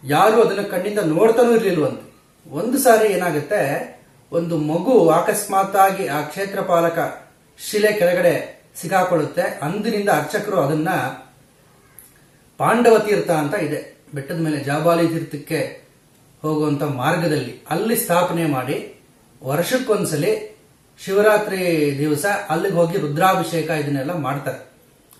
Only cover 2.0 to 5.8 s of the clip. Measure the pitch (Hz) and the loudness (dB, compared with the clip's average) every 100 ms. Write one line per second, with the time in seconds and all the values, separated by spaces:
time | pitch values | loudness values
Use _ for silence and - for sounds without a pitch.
2 | - _ _ _ - 135 226 277 262 220 | -14 _ _ _ -12 -6 -2 2 4 6
3 | 214 180 175 151 - 208 180 160 - - | 4 0 0 -2 -2 -2 0 -2 -6 -16
4 | _ _ _ 170 170 165 151 165 190 247 | _ _ _ -4 -2 -2 -2 -2 2 4
5 | 165 160 175 202 - 196 196 196 | 6 4 2 -4 -2 -2 0 4